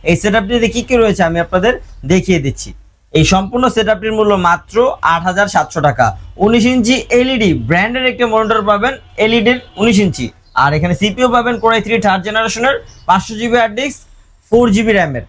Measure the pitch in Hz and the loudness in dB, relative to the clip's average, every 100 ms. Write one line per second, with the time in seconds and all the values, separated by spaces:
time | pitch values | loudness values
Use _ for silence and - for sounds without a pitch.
0 | 151 170 214 220 196 240 220 233 - 247 | 0 0 2 0 0 -2 0 -2 -2 2
1 | 220 190 170 170 170 185 208 254 - - | 2 2 0 0 -2 0 0 -2 -8 -14
2 | 135 185 180 175 135 117 - - _ _ | 0 0 2 0 0 -6 -12 -16 _ _
3 | _ 151 156 185 196 240 254 226 214 208 | _ 0 2 2 0 -2 0 0 0 -2
4 | 220 220 214 202 175 170 - 214 254 - | -2 0 2 2 2 0 -2 0 0 0
5 | - 170 180 185 202 190 151 165 147 120 | -2 0 -2 -2 0 0 -2 -2 -2 2
6 | 120 - - - 202 233 226 254 220 254 | -2 -2 -16 -2 2 2 2 2 0 0
7 | - 247 262 254 214 139 113 170 208 247 | 0 0 2 0 0 0 0 0 0 -2
8 | 254 247 240 220 214 220 208 202 233 262 | -4 -2 0 0 0 0 0 0 0 -6
9 | - - 220 233 214 254 - - 220 202 | -14 -4 0 2 2 0 -4 -2 2 2
10 | 196 - 123 - _ - 139 151 175 175 | 0 -2 -10 -12 _ 0 0 0 -2 -2
11 | 208 196 254 240 233 233 226 226 208 226 | -2 0 0 2 0 0 0 0 0 0
12 | 208 190 185 214 226 214 247 466 - - | 0 0 -2 -2 -2 -2 -2 -2 -8 -14
13 | - 185 - 214 233 240 226 214 277 - | 0 0 0 -6 -2 0 0 -2 -8 -10
14 | - - _ _ _ 226 240 202 220 202 | -18 -20 _ _ _ 2 4 2 2 0
15 | 160 127 | 0 -4